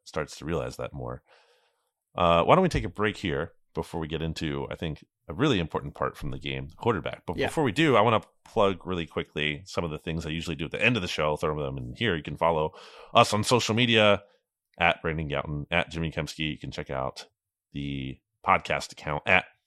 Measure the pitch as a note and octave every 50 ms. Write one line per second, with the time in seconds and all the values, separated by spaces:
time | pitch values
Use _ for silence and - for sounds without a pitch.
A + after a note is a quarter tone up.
0 | _ - - D#2+ D2+ - - - B1 D2+ E2+ D#2 B1+ B1 B1+ - B1 B1 C#2 C#2
1 | B1 A#1+ B1 C2+ - _ _ _ _ _ _ _ _ _ _ _ _ _ _ _
2 | _ _ _ - F2+ E2+ E2+ E2+ - - C#3 F3 F#3+ E3 - D3 A2 G2 - -
3 | G#2 G#2+ G2 - - F2+ C#2+ C2+ E2 E2+ - _ _ _ _ D#2 E2 - - E2
4 | D#2+ D2+ D#2+ D2+ D#2+ D#2+ D#2 - E2 D#2 C#2+ C#2 C2+ - - - F2 E2 D2 -
5 | - _ _ _ _ - D#2 D#2+ C3+ D#3+ B2 F#2 E2 D2+ - - C#2 D2 - -
6 | C#2+ B1+ - - - D2 B1+ C2+ - C#2 C2+ C2+ C2+ C#2+ - - - A#2 A#2 E2+
7 | B1+ - - - - - E2+ - C3+ A#2+ - E3 D3+ B2 F#2 D3 E3 D#3 B2 G#2+
8 | G#2 A#2+ A2+ G#2 - - _ _ _ - - A2+ G2+ G2 F#2+ E2+ - - F#2 F2
9 | D#2+ D#2 - E2+ D#2 - - D#2 D2+ D2+ D2 C#2+ F#2+ - - - E2+ E2 D2+ D2+
10 | - F2 D#2+ E2 D#2 D#2 D#2 E2 D#2 F2 D#2+ D2 D#2+ C2+ E2 - - A#2 B2 A2
11 | F2 E2+ - - D#2 D2+ D2+ - - D#2 D2+ D2+ D2 C2+ C2+ C2+ B1 A#1+ B1 -
12 | A#2 A2+ F2 D#2+ D2 - D2+ - E2 E2 E2 D#2 D#2 D#2 - - - - - -
13 | - - - A2+ A#2 - G#2 G#2 G#2+ - C3 A#2 - - G#2+ A2+ B2 A#2 A#2 A2
14 | G#2+ G#2 G2+ G2 - _ _ _ _ _ _ _ _ _ _ - E2+ E2+ E2+ -
15 | - E2+ D#2 D#2+ D#2+ C#2+ C#2+ C#2+ - D#2+ D2+ D2 C#2+ - E2 E2+ - - E2 E2
16 | E2 D#2+ - E2+ D#2 - - - D#2 D#2 C#2+ - - C2+ C2 - D2+ - C#2 C2
17 | C2 C2 - - - - _ _ _ _ _ _ _ _ - C#2+ C#2+ C#2+ C#2 C#2
18 | C2 C2+ C2 - _ _ _ _ - F2+ F#2 E2+ - - D#2 C#2 - - - -
19 | - D#2+ D2 D2 - G2+ F#2 F#2 - - _ _ _